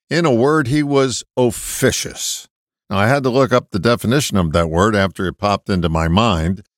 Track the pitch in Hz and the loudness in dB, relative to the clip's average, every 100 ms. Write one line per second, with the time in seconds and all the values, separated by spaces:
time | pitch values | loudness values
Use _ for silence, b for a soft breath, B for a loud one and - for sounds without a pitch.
0 | _ 156 165 117 135 156 120 151 143 139 | _ -2 2 2 2 2 0 -2 0 0
1 | 131 107 - - 123 - - - 127 - | 0 -4 -8 -2 -2 -2 -10 -2 -2 -2
2 | - - - - - _ _ _ _ 95 | -8 -10 -10 -10 -14 _ _ _ _ -2
3 | 107 143 131 123 131 123 - - 117 120 | 0 0 0 0 2 0 0 -2 0 0
4 | 104 143 - 101 82 85 82 82 104 104 | 0 -2 0 0 0 0 0 2 2 2
5 | 95 - 90 - 104 98 - 95 85 80 | 0 -2 -6 -4 -2 -2 -2 -2 0 0
6 | 82 90 117 85 80 95 - | 2 2 2 0 -2 -4 -10